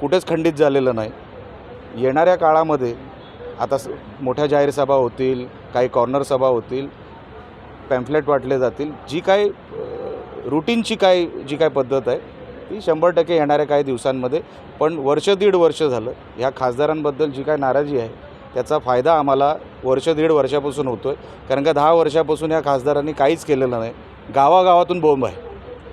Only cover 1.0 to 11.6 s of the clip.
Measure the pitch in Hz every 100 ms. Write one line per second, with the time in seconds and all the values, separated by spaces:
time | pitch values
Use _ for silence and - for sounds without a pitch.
1 | 110 - - - - - - - - 113
2 | 131 139 170 180 165 156 160 147 123 117
3 | - - - - - - 120 135 - 143
4 | 107 107 131 127 147 143 143 143 135 139
5 | 123 - 131 127 123 - - 123 127 127
6 | 120 139 139 135 131 120 104 127 139 -
7 | - - - - - - - - - 127
8 | 123 151 143 143 123 135 123 107 151 127
9 | - 147 170 196 208 - - - - -
10 | - - - - - 147 160 233 220 214
11 | 190 185 170 - 135 143